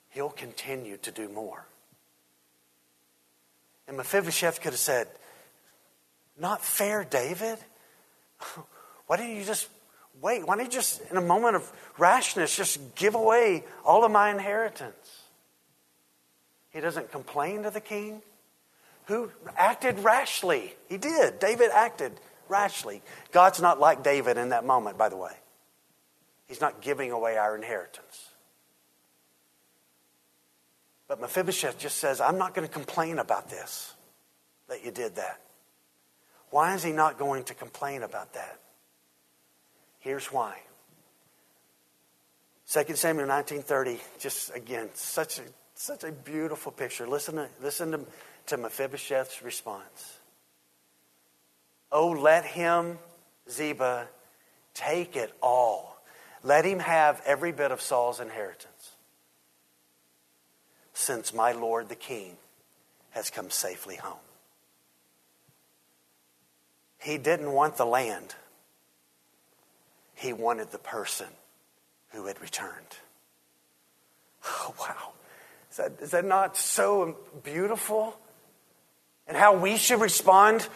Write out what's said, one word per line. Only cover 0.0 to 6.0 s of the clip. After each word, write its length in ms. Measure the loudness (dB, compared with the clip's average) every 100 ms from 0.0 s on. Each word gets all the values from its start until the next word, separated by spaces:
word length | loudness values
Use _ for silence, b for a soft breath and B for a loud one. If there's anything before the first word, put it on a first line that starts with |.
| _
He'll 200 | -8 -8
continue 680 | -8 -14 -12 -10 -10 -10 -12
to 140 | -12
do 180 | -10 -10
more. 360 | -8 -10 -12 -18 _ _ _ _ _ _ _ _ _ _ _ _ _ _ _ _ _ _ _ _ _ -14
And 80 | -10
Mephibosheth 640 | -2 0 0 0 0 -2
could 120 | -6
have 60 | -2
said, 280 | 0 0 0 -8 b b b b b b b _